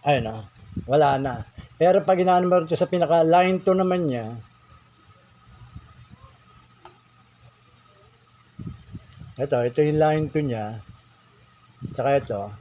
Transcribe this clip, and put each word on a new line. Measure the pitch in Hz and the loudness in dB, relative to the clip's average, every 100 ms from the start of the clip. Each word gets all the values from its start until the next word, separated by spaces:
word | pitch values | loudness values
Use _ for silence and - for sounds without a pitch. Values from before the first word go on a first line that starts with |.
| 151 | 2
Ayun, | 139 110 | 0 0
oh. | 110 101 _ - - 101 | -10 -16 _ -14 -14 -2
Wala | 139 143 135 | 2 4 2
na. | 135 120 110 - - - | -4 -8 -12 -18 -20 0
Pero | 170 190 | 4 4
pag | 190 185 | 2 2
inaano | 185 180 180 | 4 2 4
mo | 180 | 2
rito | 165 | 2
sa | - 180 | -2 0
pinaka-line | 180 160 165 165 175 185 185 | 0 2 2 6 4 4 2
two | 185 190 | 0 2
naman | 185 180 165 | 2 0 -2
niya, | 123 110 117 - _ _ - _ _ _ _ _ _ _ - - - - - - - - _ _ - _ _ - _ _ _ _ _ - _ _ _ _ _ _ _ _ _ _ - - - - - - - - - | -4 -6 -12 -18 _ _ -20 _ _ _ _ _ _ _ -20 -20 -20 -20 -20 -20 -20 -20 _ _ -20 _ _ -20 _ _ _ _ _ -20 _ _ _ _ _ _ _ _ _ _ -18 -16 -16 -18 -20 -20 -20 -20 -8
ito, | 147 123 120 | -4 -2 -2
ito | 123 | 0
yung | 151 151 | 0 2
line | 156 156 151 | 2 0 -2
two | 156 | -4
niya. | 147 113 107 113 - - _ _ _ _ _ _ _ _ 113 | -4 -6 -8 -12 -18 -20 _ _ _ _ _ _ _ _ -14
Tsaka | - 127 139 | -6 -2 -2
ito. | - 104 101 104 | -2 -8 -8 -14